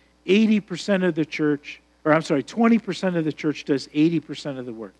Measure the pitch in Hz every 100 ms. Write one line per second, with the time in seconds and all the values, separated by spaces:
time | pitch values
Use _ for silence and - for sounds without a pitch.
0 | _ _ - 202 220 214 - 165 - 190
1 | 180 165 151 - 151 143 - - _ _
2 | 156 156 156 143 - 214 226 226 - 165
3 | 190 170 156 - 156 143 - 135 - 151
4 | 160 160 - 139 151 131 123 110 101